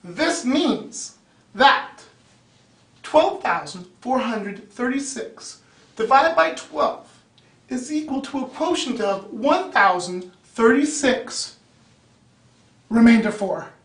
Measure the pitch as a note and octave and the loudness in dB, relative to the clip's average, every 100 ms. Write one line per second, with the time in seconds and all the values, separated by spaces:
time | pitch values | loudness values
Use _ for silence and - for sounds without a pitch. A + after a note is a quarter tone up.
0 | F3 E3+ E4 - B3 C#4 E4 G3+ - - | -14 -2 -2 0 0 0 0 -2 -6 -14
1 | - _ _ _ _ G3 C#4 - - - | -14 _ _ _ _ 2 4 4 -2 -18
2 | - _ _ _ _ _ _ _ _ _ | -20 _ _ _ _ _ _ _ _ _
3 | - D#4 F4+ G4+ - - - F3+ F3 _ | 2 4 4 0 -2 -2 -4 -14 -16 _
4 | A#3+ B3+ A3+ G#3+ G3 F#3+ - - B3 C#4 | -4 -2 -2 -4 -6 -10 -16 -6 -4 -4
5 | - - - - - - _ _ _ - | -6 -8 -10 -14 -20 -20 _ _ _ -6
6 | A3 C4 D#4+ - E3 - - D3+ - - | 4 4 4 2 0 -2 -10 -2 -2 -2
7 | - _ _ _ _ _ _ B3+ B3+ D4+ | -16 _ _ _ _ _ _ -8 -4 -6
8 | D4+ C4+ - C#4 B3 - D#4+ E4+ C#4 - | -4 -6 -6 -8 -8 -4 -2 -2 -2 -4
9 | G3+ G3 - G#3+ C4+ F4 F#4 - G3 F3+ | -2 -4 -6 -4 0 0 0 2 2 2
10 | F3+ F3+ - _ _ - A3+ C4+ D4 - | -4 -8 -10 _ _ 2 4 6 2 0
11 | C4 - - - - - _ _ _ _ | 0 0 -4 -10 -12 -14 _ _ _ _
12 | _ _ _ _ _ _ _ _ _ A3+ | _ _ _ _ _ _ _ _ _ 6
13 | A#3 A3+ G#3 - G3 D#3+ - - | 8 8 4 -4 -6 -6 -10 -20